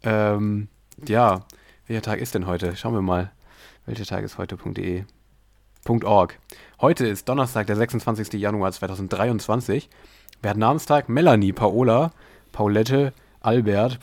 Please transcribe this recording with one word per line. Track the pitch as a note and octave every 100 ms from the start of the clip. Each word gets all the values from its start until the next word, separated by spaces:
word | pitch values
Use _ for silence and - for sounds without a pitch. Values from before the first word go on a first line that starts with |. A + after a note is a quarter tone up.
Ähm, | A#2 G#2+ G#2 G#2 G#2 G#2 G#2 _ _ - G2+
ja, | G#2+ A#2 F#2+ - - _ _ -
welcher | A2+
Tag | G#2+ G#2+
ist | A#2+
denn | G#2 F2+
heute? | F2 F2+ F2+
Schauen | A2+
wir | A2+
mal. | F#2+ F2+ F#2 _ _ - - _
Welcher | - A2 G2+
Tag | F#2+
ist | G#2 -
heute? | G2 F#2+
Punkt | - F#2
D | F2+ F2+
E. | G2+ _ _ _ _ _ _ _
Punkt | - A#2
org. | G2+ G#2 F2 - - - - -
Heute | C3+ E3+ A#2
ist | G2+ -
Donnerstag, | C3+ B2+ A2 G#2
der | G#2
sechsundzwanzigste | A#2 A#2 - G#2+ G#2+ G#2+
Januar | G#2 G#2 F#2+
zweitausenddreiundzwanzig. | F#2 F#2 F#2+ F#2+ F#2 A#2 A2 - A2+ B2+ A2+ - _ - _ - -
Wir | G2+
hatten | G#2
Namenstag | A2+ D3+ - D3 -
Melanie, | A#2+ E3 A2+ G2
Paola, | F#2+ G#2+ G#2 A#2+ A2+ D#3+ - - - _
Paulette, | - G#2 G#2 A2 C3+ C#3 - _ _
Albert, | A#2 A#2+ G#2 G2+ A#2+ B2